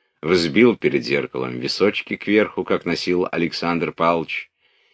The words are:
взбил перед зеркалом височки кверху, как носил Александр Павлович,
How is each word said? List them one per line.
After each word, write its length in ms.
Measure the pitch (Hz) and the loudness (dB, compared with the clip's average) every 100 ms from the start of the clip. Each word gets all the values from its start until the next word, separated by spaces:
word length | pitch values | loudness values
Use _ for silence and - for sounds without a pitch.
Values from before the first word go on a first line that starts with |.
| _ _ | _ _
взбил 540 | 78 90 85 71 123 101 | 0 2 2 4 4 4
перед 280 | 78 71 | 0 -2
зеркалом 540 | 60 69 65 64 64 62 | -2 -2 -2 -6 -6 -6
височки 580 | 64 - 98 104 - 101 | -6 0 0 0 -6 -8
кверху, 480 | - 104 101 - | 0 2 2 -2
как 200 | 90 90 | -2 -2
носил 440 | - 82 - 90 90 | -2 -4 0 0 0
Александр 640 | 82 85 - 87 85 78 | -2 -2 -2 -2 -2 -4
Павлович, 580 | - 85 85 78 - - _ _ _ _ | 0 0 0 -2 -8 -12 _ _ _ _